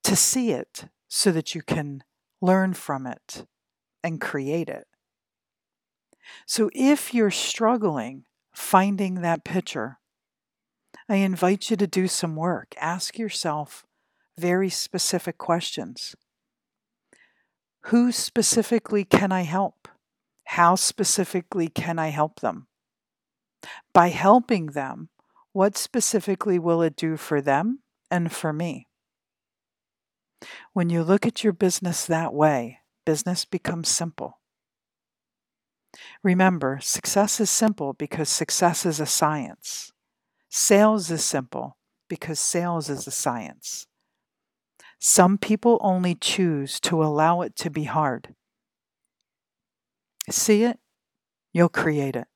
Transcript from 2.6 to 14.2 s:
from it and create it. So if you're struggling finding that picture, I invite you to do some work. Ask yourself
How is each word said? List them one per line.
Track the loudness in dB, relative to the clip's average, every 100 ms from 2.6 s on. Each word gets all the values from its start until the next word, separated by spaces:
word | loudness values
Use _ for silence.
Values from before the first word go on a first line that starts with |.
| 2
from | -4 -6 -8 -8
it | -12 -16 -18 -18 _ _ _ _ _
and | -8 -6
create | -6 -6 -4 -4 -4
it. | -10 -16 _ _ _ _ _ _ _ _ _ _ _ _ _ -20 -20
So | -6 0 0
if | 2 2 2 2
you're | 2 2
struggling | 0 -6 0 2 2 0 -2 -6 -12 _ _ _
finding | -14 4 4 4 -2 -2
that | -2 -2 -2
picture, | -2 -4 -4 -8 -8 -12 _ _ _ _ _ _ _ _ _ -20 -2
I |
invite | 0 2 2 2 2 -2
you | 0
to | 0
do | 2 0
some | -2 -4
work. | -2 -2 -4 -8 -8
Ask | -6 -4 -8 -6
yourself | -6 -4 -4 -4 -8 -14 _ _ _ _